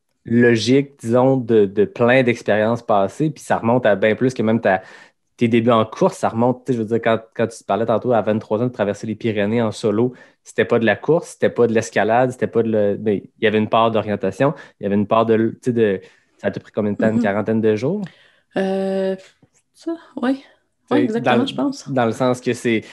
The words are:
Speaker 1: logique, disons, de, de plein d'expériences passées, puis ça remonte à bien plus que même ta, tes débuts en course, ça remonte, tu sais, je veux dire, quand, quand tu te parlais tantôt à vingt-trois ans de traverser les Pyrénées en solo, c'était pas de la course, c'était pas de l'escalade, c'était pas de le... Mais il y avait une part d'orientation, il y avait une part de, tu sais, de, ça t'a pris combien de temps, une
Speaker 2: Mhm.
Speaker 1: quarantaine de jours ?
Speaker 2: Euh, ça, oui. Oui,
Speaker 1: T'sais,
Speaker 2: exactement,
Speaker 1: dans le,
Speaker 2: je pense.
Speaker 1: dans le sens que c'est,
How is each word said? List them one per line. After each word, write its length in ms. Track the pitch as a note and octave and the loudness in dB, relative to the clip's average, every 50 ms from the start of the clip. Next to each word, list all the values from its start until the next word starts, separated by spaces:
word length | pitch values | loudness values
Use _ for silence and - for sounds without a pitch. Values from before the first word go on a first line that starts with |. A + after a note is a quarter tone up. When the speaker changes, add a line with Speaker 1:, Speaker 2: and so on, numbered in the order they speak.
| _ _ _ _ _ | _ _ _ _ _
Speaker 1:
logique, 720 | - A#2 A#2+ A#2+ A#2+ A#2 A2 G#2 A#2 C3 C#3 C#3 C#3 - _ | -2 2 4 4 4 4 2 2 2 2 2 2 -2 -8 _
disons, 380 | - A2+ A#2 B2 B2+ C3 C3+ C3 | -4 0 2 2 4 4 2 0
de, 260 | A#2+ G#2+ A#2 A2 G2+ | 0 2 4 4 4
de 220 | F#2+ G2 G#2+ G2+ | 2 2 0 0
plein 360 | - - - A#2+ A#2 B2+ C3+ B2+ | 0 0 0 2 4 4 4 4
d'expériences 600 | A#2+ A#2 - - - G2+ G#2+ G#2+ A2 A#2 A2+ - | 2 0 -2 -2 -2 0 0 2 0 -2 -2 -2
passées, 480 | - A2 G2+ G2 G2 - - D3+ D#3+ | 0 0 0 0 0 -2 -4 -4 -4
puis 120 | C#3+ - - | -4 -6 -4
ça 140 | - G#2+ | -4 -4
remonte 300 | F2+ - A#2 A#2+ B2+ - | -2 0 0 0 2 2
à 100 | G#2+ G2+ | 2 2
bien 180 | F#2+ G#2+ A2 G#2+ | 2 2 0 2
plus 200 | - B2 C3 B2+ | 2 0 -2 0
que 80 | - A2+ | 0 -2
même 180 | A2 A2+ A2+ | 0 0 0
ta, 220 | - G#2 F#2 F#2 - - - - - - _ _ _ _ _ - | 2 2 0 0 -2 -8 -18 -20 -20 -20 _ _ _ _ _ -2
tes 100 | A#2+ A#2 | 0 2
débuts 220 | A#2 A#2 A2+ B2 | 2 2 4 4
en 160 | A#2 A2 A2 | 4 2 2
course, 320 | - - - F3+ F#3 - - | 0 -2 -2 -2 -2 0 -2
ça 100 | - G2 | -4 -2
remonte, 380 | G2+ A2+ A#2+ B2 B2 B2 - | 0 0 0 0 0 -2 -4
tu 60 | - B2+ | -4 -4
sais, 40 | |
je 60 | A#2 A2 | -4 -2
veux 60 | G2+ | -2
dire, 120 | A2+ G#2+ - | -4 -2 0
quand, 160 | A#2 A2+ A2 - - _ | 0 0 -2 -4 -8 _
quand 120 | - A#2 | -4 -4
tu 120 | A2 - - | -4 -4 -10
te 40 | - | -6
parlais 220 | - G2+ G2 A#2 | -4 -2 -2 0
tantôt 260 | A2+ A2+ G#2 - B2 B2 | 0 0 -2 0 0 0
à 80 | A2 | 0
vingt-trois 400 | G2 A2 G#2+ A2 - - A2 G#2 | 0 0 -2 -2 -2 -4 -2 -2
ans 60 | B2 | -2
de 60 | B2+ B2 | -4 -2
traverser 340 | - G#2 G2+ G2 - - | -2 -2 -4 -4 -4 -6
les 80 | A2+ G#2+ | -8 -8
Pyrénées 480 | G#2+ - A#2 G#2 G#2 G2+ G2+ A2+ A#2+ A2+ | -6 -4 -4 -2 -2 -2 0 0 0 -2
en 100 | G#2+ G2 | -2 -4
solo, 400 | - - A2 G#2 G#2+ A#2+ B2+ B2+ - - - _ _ _ | -4 -2 -2 0 0 0 -2 -2 -8 -18 -20 _ _ _
c'était 220 | - - - A2 | -8 -4 -4 -2
pas 120 | - A#2+ A#2 | 0 0 2
de 60 | A2+ | 2
la 120 | G#2+ G2+ | 2 0
course, 340 | - - - D#3 E3+ D#3+ - | 0 0 0 0 0 0 -4
c'était 180 | - - A#2+ G2+ | -6 -2 -2 -2
pas 180 | - - A#2+ | 2 2 2
de 60 | A#2 A2 | 2 2
l'escalade, 600 | A2+ G#2+ - - A2 G2 G#2+ A2+ A#2+ C3 B2+ A#2+ | 0 -2 -2 -2 0 0 2 2 2 2 0 -2
c'était 140 | - A2 - | -4 -6 -2
pas 140 | - A#2 A2+ | -2 -2 -2
de 80 | A2+ | 0
le... 280 | A2 G#2+ G#2 G2+ G2 G2+ | 0 0 0 0 -2 -2
Mais 220 | G#2+ A2 G2+ F#2 - - _ _ | -2 -2 -2 -2 -4 -10 _ _
il 60 | A2 | 0
y 20 | |
avait 100 | G#2+ G#2 | 0 2
une 140 | G#2+ G#2+ G#2 | 2 0 2
part 200 | - A2+ A2+ A#2 | 2 2 2 2
d'orientation, 640 | G#2+ G#2+ G2+ G#2+ G2+ G2+ - F#2+ F#2+ - C3+ D3 D#3+ - - - _ _ | 0 -2 -2 -2 -4 -4 -4 -6 -2 0 -2 -2 -2 -4 -12 -20 _ _
il 40 | G2+ | -6
y 40 | |
avait 100 | G2+ G2+ | -2 -2
une 100 | G#2 G2+ | -2 0
part 180 | - A2+ A2+ A2+ | 0 2 2 2
de, 120 | A2 A2+ A2 A2+ A2+ - - - | 2 2 2 2 0 -4 -4 -6
tu 80 | B2+ | -4
sais, 20 | A#2+ | 0
de, 300 | A#2 A2+ G#2 F#2+ F#2 - - _ _ _ _ _ | 0 2 0 0 -2 -6 -12 _ _ _ _ _
ça 140 | _ - G2+ | _ -8 -6
t'a 100 | - - | -6 -6
pris 100 | - - _ | -12 -8 _
combien 200 | A2+ G#2 G#2 G2+ | -4 -4 -2 -2
de 60 | - | 0
temps, 100 | A2 A2 | -2 0
une 80 | G#2+ | 0
Speaker 2:
Mhm. 60 | A#3 A#3 | 0 0
Speaker 1:
quarantaine 400 | G2+ G2 G#2+ G2+ A2 A2 A2+ G#2+ | 0 -2 -2 -2 -2 -2 0 2
de 120 | A2 G#2+ | 0 0
jours ? 260 | G#2 B2 C#3+ F#3+ G#3+ G3 - - _ _ _ _ _ _ _ _ - | 0 -2 -4 -4 -4 -8 -10 -14 _ _ _ _ _ _ _ _ -4
Speaker 2:
Euh, 580 | G3 F#3+ F#3+ F#3+ F#3+ F#3+ F#3+ F#3+ F#3+ F#3+ F#3+ F#3+ - - _ _ _ _ _ _ _ _ _ | -2 -2 -2 -2 -4 -4 -2 -2 -2 -4 -4 -6 -10 -18 _ _ _ _ _ _ _ _ _
ça, 240 | _ - E4 E4+ E4 - - _ - | _ -10 -10 -10 -10 -12 -16 _ -6
oui. 240 | A#3+ B3+ C4+ C4+ - - _ _ _ _ _ _ _ _ B3+ | -4 -2 -2 -4 -6 -14 _ _ _ _ _ _ _ _ 0
Oui, 40 | |
Speaker 1:
T'sais, 80 | - - | 0 0
Speaker 2:
exactement, 320 | A3+ G#3+ A#3 B2+ C3 A#2+ | 0 -2 -2 0 2 2
Speaker 1:
dans 60 | A#2 - | 2 2
le, 40 | |
Speaker 2:
je 80 | - - | 0 -2
pense. 340 | - - C#4+ C4 - - C#3+ | -4 -4 -4 -4 -6 -8 -4
Speaker 1:
dans 160 | C#3 B2+ A#2 | -2 0 0
le 60 | A2+ | 0
sens 300 | A2 - C3 B2+ B2 B2 | 0 0 0 0 0 0
que 120 | - B2+ A#2 | -2 -4 -4
c'est, 300 | - - B2 A#2 G#2+ - - | -2 -2 0 0 0 -2 -6